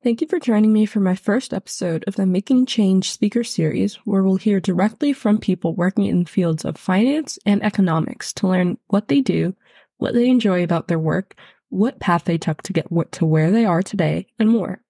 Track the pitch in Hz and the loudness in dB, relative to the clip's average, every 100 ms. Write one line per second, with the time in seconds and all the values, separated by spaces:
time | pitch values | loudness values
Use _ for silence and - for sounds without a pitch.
0 | 247 233 311 359 - 214 214 214 214 214 | -2 -2 -2 -2 0 2 4 4 2 0
1 | 185 185 - 220 - - - - 180 160 | 0 0 0 -2 -2 -10 -8 -8 -4 -4
2 | - 196 190 185 - 254 254 - 196 190 | -4 -2 0 0 2 2 2 2 2 2
3 | - - 208 233 233 - 160 - 202 - | 0 -2 -2 0 -4 -2 -2 0 -2 -4
4 | - 196 190 190 220 196 175 175 208 - | -2 0 2 0 0 0 0 0 0 0
5 | 294 269 220 208 - 180 170 170 180 - | -2 0 0 0 0 -2 -2 -2 -2 0
6 | 196 175 175 - 170 160 160 156 - 185 | 0 0 0 -2 -2 -2 -4 -6 -2 2
7 | 247 294 294 - - 202 214 202 185 160 | 2 0 -4 -6 0 0 0 0 0 0
8 | - - - - 185 185 180 - _ 202 | -2 -8 -14 -4 0 0 0 -4 _ -4
9 | - 285 262 165 165 - _ _ _ _ | 2 0 2 0 -2 -6 _ _ _ _
10 | - 240 247 254 220 180 175 165 - 165 | -2 2 4 2 2 0 0 -2 0 -2
11 | 160 165 190 - - _ _ 185 226 - | 0 -2 -4 -18 -20 _ _ -2 -2 -2
12 | - 170 - 165 - 156 - 175 - 165 | -2 0 0 -2 -2 -6 -4 -6 -2 -4
13 | 165 - 160 156 160 220 220 170 190 190 | -4 -2 0 2 2 2 2 0 -2 -2
14 | 156 156 - _ 220 226 175 185 | -2 -2 -6 _ 2 2 -2 -8